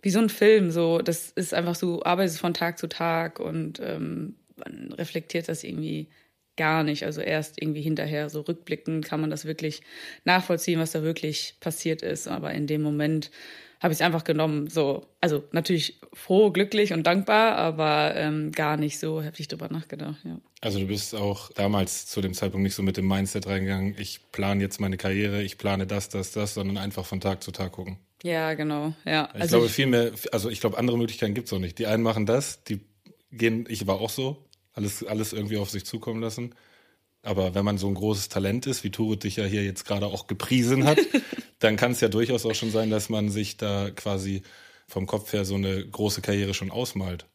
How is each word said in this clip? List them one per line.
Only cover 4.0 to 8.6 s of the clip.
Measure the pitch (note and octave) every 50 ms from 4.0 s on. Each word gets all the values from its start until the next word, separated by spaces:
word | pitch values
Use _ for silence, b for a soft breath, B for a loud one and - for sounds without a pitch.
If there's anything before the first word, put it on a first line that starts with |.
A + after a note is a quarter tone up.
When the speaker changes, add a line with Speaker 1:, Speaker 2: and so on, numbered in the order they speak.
| - - - E2 - - - _ _ _ _
Speaker 1:
man | - - - - - - - -
reflektiert | - E3+ E3 - E3+ E3 - - E3+ E3 -
das | D#3+ D3+ -
irgendwie | - - D#3+ D#3 D#3 D#3 D#3 D#3 b b b b b b b b _ _
gar | - D#3+ D#3 D#3+ D#3+ D#3
nicht. | D3+ D3 D3 -
Also | - D3+ D3+
erst | - - D#3 D#3 D#3 - - -
irgendwie | - D#3 D3+ D3+ D3
hinterher, | D#3+ D#3 D3+ D3+ D3+ D#3 D3 D3+ D3
so | D3+ D3+ D3
rückblickend, | - E3 E3